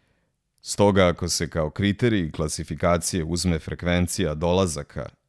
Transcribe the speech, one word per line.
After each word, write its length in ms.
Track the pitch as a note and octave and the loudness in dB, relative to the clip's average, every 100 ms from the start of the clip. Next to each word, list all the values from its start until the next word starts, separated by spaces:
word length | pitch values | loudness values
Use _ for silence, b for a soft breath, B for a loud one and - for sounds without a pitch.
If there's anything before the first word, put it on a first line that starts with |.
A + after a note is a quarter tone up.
| _ _ _ _ _ _ | _ _ _ _ _ _
Stoga, 460 | - - G2+ G2 F2 | -8 2 4 6 4
ako 220 | E2+ F2 | 2 -2
se 220 | - D#2+ | -4 -4
kao 200 | E2+ D#2 | -2 -4
kriterij 600 | - G2+ F#2+ B2 G#2+ D#2+ | 0 0 2 2 0 -2
klasifikacije 920 | - D#2+ - D#2 D2+ F2 F2 - F#2+ | -4 -4 -4 -8 -2 2 2 0 -4
uzme 340 | D#2 E2+ F2 E2 | -2 -2 0 0
frekvencija 760 | - D2+ F2 F2 F2 - E2 | -2 -6 0 2 2 0 -2
dolazaka 720 | D2+ E2+ F2+ F#2 D2 C#2+ - - - | 0 0 2 2 -2 -10 -12 -12 -14